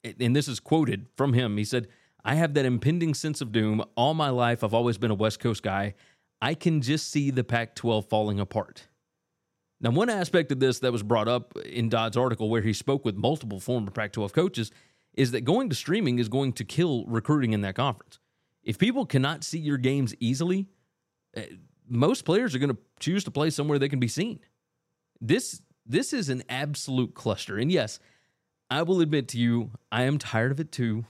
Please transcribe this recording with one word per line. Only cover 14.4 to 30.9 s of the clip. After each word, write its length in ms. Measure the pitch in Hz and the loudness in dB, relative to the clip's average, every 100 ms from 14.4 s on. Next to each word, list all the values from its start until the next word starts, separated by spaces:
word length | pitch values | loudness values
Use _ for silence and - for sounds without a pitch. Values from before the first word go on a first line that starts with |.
| 180 - 110 - _ _ _ | 0 -2 -6 -8 _ _ _
is 160 | - 131 | 0 0
that 160 | 117 123 | 0 0
going 240 | 214 254 | 0 0
to 40 | |
streaming 440 | 135 - 202 160 120 | -4 0 0 2 0
is 100 | 107 | 0
going 240 | 127 135 | 0 -2
to 100 | - | -4
kill 440 | 113 - 175 123 - | -6 0 0 0 -2
recruiting 480 | 113 - 147 120 | -4 2 2 2
in 80 | 107 | 0
that 120 | 98 | -2
conference. 440 | 95 135 117 - - _ _ _ _ | -2 -2 -2 -14 -20 _ _ _ _
If 140 | - 113 | -8 0
people 280 | 214 262 233 | 0 2 0
cannot 380 | 135 139 156 | 0 0 -2
see 140 | 160 165 | -8 -6
your 200 | 147 139 | -2 0
games 360 | 127 139 123 - | 0 0 -2 -2
easily, 460 | 117 135 170 190 190 _ _ _ _ _ _ | -2 0 0 0 -4 _ _ _ _ _ _
uh, 60 | - 104 90 - _ - | -14 -14 -18 -20 _ -6
most 380 | 120 151 262 - | 2 2 2 0
players 280 | 190 247 | 0 0
are 40 | 127 | 0
gonna 180 | 143 117 _ _ | -2 -2 _ _
choose 240 | - 196 | -2 -2
to 60 | - | -2
play 180 | 143 151 | -2 -2
somewhere 300 | 147 151 143 | 0 -2 0
they 100 | 139 | 0
can 100 | 139 | 0
be 100 | 120 | 0
seen. 320 | 143 220 - _ _ _ _ _ _ _ _ | 0 -4 -6 _ _ _ _ _ _ _ _
This, 440 | 117 208 - - _ _ - | 0 0 0 -14 _ _ -2
this 260 | 147 269 | -2 0
is 160 | 277 147 | -4 -2
an 140 | 127 - | -4 -4
absolute 640 | 127 147 143 - 127 120 | -6 -4 -6 -4 -2 -2
cluster. 420 | - 117 95 - 104 | -2 -4 -4 -6 -2
And 160 | 135 | 0
yes, 260 | 180 107 - _ _ _ _ _ _ _ | 2 0 -6 _ _ _ _ _ _ _
I 140 | 139 | -2
will 180 | 165 185 | 2 2
admit 280 | 160 151 127 | 4 2 -2
to 100 | 117 | 0
you, 320 | 120 117 110 - _ | 2 2 -2 -12 _
I 120 | 113 | 0
am 160 | 131 147 | 2 0
tired 340 | - 110 123 | 0 0 0
of 80 | 139 | -2
it 100 | 156 | -6
too. 360 | - 117 | -2 -2